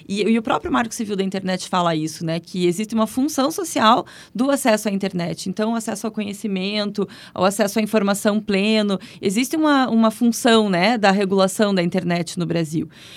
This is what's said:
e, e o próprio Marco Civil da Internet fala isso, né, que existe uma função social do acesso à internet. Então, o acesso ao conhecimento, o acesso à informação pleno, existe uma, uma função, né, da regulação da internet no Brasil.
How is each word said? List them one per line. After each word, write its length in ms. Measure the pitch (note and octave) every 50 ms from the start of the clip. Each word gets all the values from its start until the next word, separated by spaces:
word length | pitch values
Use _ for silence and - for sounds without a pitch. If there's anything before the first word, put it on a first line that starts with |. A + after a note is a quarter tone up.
| -
e, 140 | - G3 G#3
e 180 | G3 G#3+ A3+ A#3
o 40 | A3
próprio 280 | - - - - F4
Marco 240 | C#4+ B3 A#3+ A3+ -
Civil 220 | - A3+ G#3 G#3
da 80 | F#3+ G3
Internet 420 | F#3+ F#3+ F#3+ F#3 F#3 F#3 F3+ -
fala 300 | - - F#3 F3 E3+ E3
isso, 300 | D#3 D#3 D#3 D#3 - E3+
né, 120 | D#3+ D#3+ E3+
que 280 | E3 - - F#3 F3+
existe 280 | F3 E3+ F3+ G#3+ G#3+ A#3
uma 120 | A3 A3
função 440 | A3 - C4 C4 D#4 - - C4 D4
social 540 | D#4+ - F#4 E4 - C#4+ A#3 G#3+ A#3+ C4+ - - - - - - -
do 160 | G3+ B3 C#4
acesso 360 | C#4 C4+ - B3+ G#3+ G#3+ -
à 60 | G#3+ G3
internet. 560 | G3 G3+ F#3+ - F3+ E3+ E3+ E3+ - - F#3+
Então, 240 | F3+ - G#3+ A3 A#3
o 20 |
acesso 320 | A#3 A3 - A3 G#3+ -
ao 60 | A3 G#3+
conhecimento, 960 | G#3+ G#3 G3+ G3 G3+ - G#3+ G3 F#3 F#3 G3 G#3 G#3+ G#3 G#3 G#3 G#3 G3 G3 - - - - -
o 80 | - F3+
acesso 360 | G3 G3 - G#3+ G3+ - A3+
à 40 | G#3+
informação 560 | G3+ A3 A3 G3 G3 G3+ G3 - A3 G3+ G#3+
pleno, 600 | G#3 - G3+ F#3+ G3 G#3+ A3 G#3+ G#3+ G3+ G3 F3+ - - - -
existe 380 | - - C#4+ - C4+ B3+ -
uma, 320 | D#4+ D#4 D4+ C#4+ C4+ C4 A3+
uma 220 | A3+ A3+ A3+ A3
função, 580 | A3 - B3 A#3 A3+ - - B3 A3+ A3+ G#3+ G#3
né, 300 | F#3 E3+ F3+ G#3+ B3 A#3
da 120 | G3+ G3
regulação 640 | F#3+ G3+ G3+ F#3 G3+ G3 F#3+ F#3+ F#3+ - A3 G3+ G3
da 80 | F#3 E3+
internet 560 | F3+ F3+ F#3 E3+ F3 F3 F3 E3+ - - F#3
no 60 | E3+
Brasil. 420 | D#3+ E3 E3+ E3 D3 D#3+ D#3 - D#3+ - - - - -